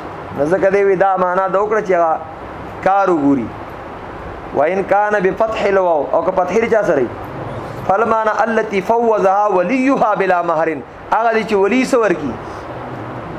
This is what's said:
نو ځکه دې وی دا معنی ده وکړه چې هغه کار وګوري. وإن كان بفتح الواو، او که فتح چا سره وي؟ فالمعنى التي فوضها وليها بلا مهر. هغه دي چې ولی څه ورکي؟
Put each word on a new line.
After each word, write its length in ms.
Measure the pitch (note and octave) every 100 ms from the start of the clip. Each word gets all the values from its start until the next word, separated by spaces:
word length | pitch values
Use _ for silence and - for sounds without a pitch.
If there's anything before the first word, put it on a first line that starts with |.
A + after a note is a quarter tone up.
| - - - B2
نو 80 | D3
ځکه 220 | F#3+ G3
دې 100 | G3 G3
وی 80 | F#3
دا 160 | G3 F#3+ F3+
معنی 180 | F3+ F#3+
ده 80 | F#3
وکړه 220 | G#3+ G#3+ F#3
چې 40 |
هغه 280 | F3+ E3 D#3 - - - - - -
کار 260 | F#3 G3 F#3+
وګوري. 380 | E3 C#3+ C#3 G#2+ - - - - - - - - - - -
وإن 280 | D3+ F#3+ F3+
كان 260 | G3 G#3 G#3
بفتح 440 | F#3 F#3 A3 A3 G3+
الواو، 340 | F#3+ F3+ D#3 -
او 60 | E3 E3+
که 60 |
فتح 360 | F#3 F3+ G#3+ A#3
چا 80 | G#3+ F3+
سره 100 | C#3+
وي؟ 80 | A2+ - - - - - - - -
فالمعنى 460 | G3 A3 A3 G#3+ G#3
التي 380 | A3+ A3 G#3+ G3
فوضها 680 | F#3 A#3 A#3 G#3 F#3 G3 G#3+
وليها 680 | F#3 F3+ C4 C4 B3+ A3+ F#3
بلا 220 | F#3+ F3
مهر. 360 | E3+ D#3 D#3+ D3 - - -
هغه 200 | G#3 A#3
دي 100 | A3
چې 100 | G3
ولی 320 | G3+ G3 B3+ B3+
څه 100 | B3+
ورکي؟ 360 | G#3+ E3 C#3+ A2+ - - - - - B2+ - - -